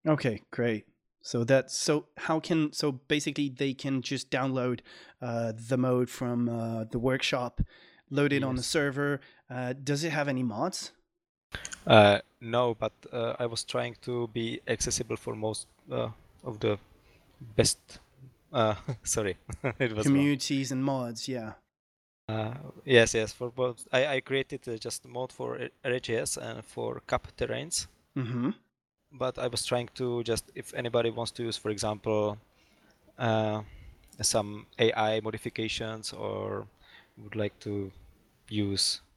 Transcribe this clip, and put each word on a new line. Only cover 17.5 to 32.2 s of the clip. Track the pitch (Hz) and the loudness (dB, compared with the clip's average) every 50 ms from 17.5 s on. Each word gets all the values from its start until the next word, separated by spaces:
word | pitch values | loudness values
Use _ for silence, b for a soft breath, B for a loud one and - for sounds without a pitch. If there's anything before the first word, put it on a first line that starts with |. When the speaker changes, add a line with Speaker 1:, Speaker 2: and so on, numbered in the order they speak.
| - | 2
Speaker 2:
best, | - 110 - - - _ - - - - _ _ _ - - _ _ _ _ | 4 4 4 2 -2 _ -20 -20 -20 -20 _ _ _ -20 -20 _ _ _ _
uh, | - 127 110 110 104 98 - - | 2 2 4 4 2 0 -4 -8
<laughs> | 127 - | -8 -6
sorry, | - - - 120 107 98 90 - _ - - - | -4 -2 -2 0 0 -2 -4 -6 _ -12 -10 -4
<laughs> | - 131 117 - | -4 -4 0 0
it | 139 117 110 | -2 0 0
was | 107 107 | 2 4
wrong. | 135 139 | 6 6
Speaker 1:
Communities | 139 143 143 143 135 - - 147 135 135 123 | 6 6 4 2 0 0 0 0 0 0 -2
and | 135 131 135 | -2 0 0
mods, | 139 135 131 123 120 117 113 - | 0 0 -2 -4 -6 -6 -8 -6
yeah. | - 127 123 110 107 101 - _ _ _ _ _ _ _ _ _ _ _ _ _ - | -4 -4 -4 -6 -8 -12 -16 _ _ _ _ _ _ _ _ _ _ _ _ _ -6
Speaker 2:
Uh, | 110 110 107 110 120 143 151 139 - - - | -4 -4 -4 -4 -6 -10 -12 -14 -16 -12 0
yes, | 139 131 117 113 110 - | 8 8 8 8 8 4
yes, | 113 110 107 | 0 0 0
for | - - 123 120 | -4 -8 -8 -8
both. | 120 127 127 123 120 - - - | -2 -2 -2 -2 -2 -6 -8 0
I, | - 127 135 151 139 | 2 2 2 2 0
I | 131 | -2
created, | - - 135 135 131 - 143 131 - 127 | -2 0 -2 -2 -2 -4 -8 -10 -8 -8
uh, | 113 | -8
just | 110 - 117 - - _ | -6 -6 -8 -10 -10 _
a | 127 | -10
mod | 120 123 131 127 | -8 -8 -8 -8
for | - - 127 123 120 120 | -8 -8 -6 -6 -6 -6
R-, | 120 110 _ _ - 131 | -8 -10 _ _ -2 -2
R | 120 131 | -2 -2
G | - - 113 | 0 -2 -2
S | 117 147 - - | 0 0 -2 -4
and | - 123 117 113 - 113 | -6 -6 -8 -10 -10 -12
for | - - 120 117 117 120 - _ | -12 -8 -6 -6 -4 -6 -8 _
cup | - 127 123 - - - - | -2 -2 -2 -2 -6 -4 -4
terrains. | 123 120 117 120 143 170 - - - - _ _ _ _ _ | -2 -2 -2 -6 -4 -4 -4 -4 -4 -6 _ _ _ _ _
Speaker 1:
Mm-hmm. | 143 127 113 127 120 123 143 220 - _ _ _ _ _ _ _ _ _ _ 143 | -4 -4 -2 -2 0 0 0 -2 -4 _ _ _ _ _ _ _ _ _ _ -8
Speaker 2:
But | 127 127 127 - - | -4 -4 -4 -2 -2
I | 123 | -4
was | 123 120 107 - | -2 -2 -4 -2
trying | - 127 123 120 113 _ | 0 -2 -2 -2 -4 _
to | - 131 123 120 120 117 | -4 -2 -2 0 -2 0
just, | 113 113 107 - - - | 0 -2 -2 -2 -8 -14
if | - - - - | -14 -14 -8 -8
anybody | - 123 120 113 120 117 117 | -4 -4 0 2 2 2 2
wants | 110 117 117 110 | 0 -2 -4 -4
to | - - 120 | -4 -4 -4
use, | 113 104 | -4 -4
for | - - 107 | -4 -2 -4
example, | 107 98 113 107 107 101 - 110 110 107 | -2 0 -2 -2 -2 -2 0 0 2 4